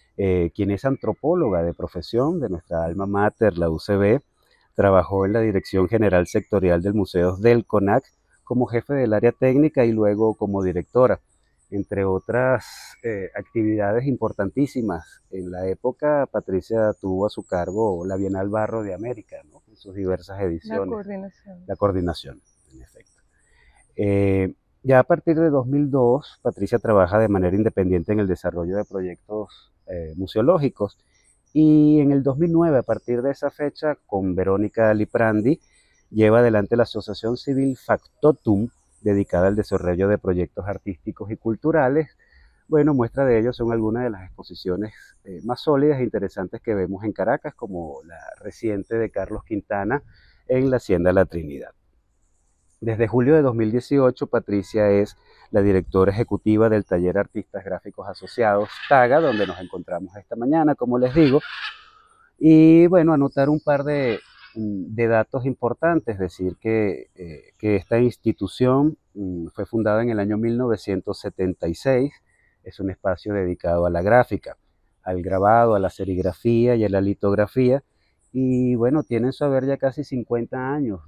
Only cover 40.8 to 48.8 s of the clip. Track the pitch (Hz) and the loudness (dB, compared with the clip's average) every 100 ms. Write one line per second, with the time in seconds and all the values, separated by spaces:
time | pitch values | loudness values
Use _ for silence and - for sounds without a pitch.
40.8 | - 90 - - 101 110 117 107 151 160 | -10 -10 -12 -12 -12 -8 -6 -4 -2 0
41.8 | 127 143 151 _ _ _ _ _ _ 151 | 2 0 -4 _ _ _ _ _ _ 2
42.8 | 147 139 117 - 139 113 117 123 117 113 | 2 2 0 0 2 2 0 -2 -2 -2
43.8 | 110 120 123 98 92 - 98 90 92 92 | -2 -2 -4 -8 -14 -20 -20 -12 -6 -6
44.8 | 107 - - _ - 90 90 123 - 143 | -6 -12 -20 _ -20 -14 -10 -6 0 2
45.8 | 147 139 120 101 95 - 92 117 - 104 | 2 0 -2 -4 -6 -6 -8 -8 -4 -2
46.8 | 90 95 110 98 98 139 151 - 101 90 | -2 -4 -6 -4 -2 -2 -6 -12 -12 -10
47.8 | 80 69 80 82 - - 101 - 113 101 | -10 -14 -18 -20 -20 -16 -16 -8 -4 -4